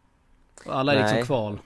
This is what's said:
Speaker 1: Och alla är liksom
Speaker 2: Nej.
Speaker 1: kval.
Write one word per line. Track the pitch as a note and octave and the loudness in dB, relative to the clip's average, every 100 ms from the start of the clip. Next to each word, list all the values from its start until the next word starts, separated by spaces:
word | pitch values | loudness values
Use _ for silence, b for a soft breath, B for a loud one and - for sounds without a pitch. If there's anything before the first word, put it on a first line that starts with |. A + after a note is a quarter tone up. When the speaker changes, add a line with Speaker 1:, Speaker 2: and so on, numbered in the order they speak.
| _ _ _ _ _ - - | _ _ _ _ _ -18 -8
Speaker 1:
Och | C#3+ | -2
alla | C#3 | 2
är | C#3 | 2
liksom | G#2+ A2 | 2 2
Speaker 2:
Nej. | B2 | 0
Speaker 1:
kval. | B2+ G#2 G#2 | -2 -2 -8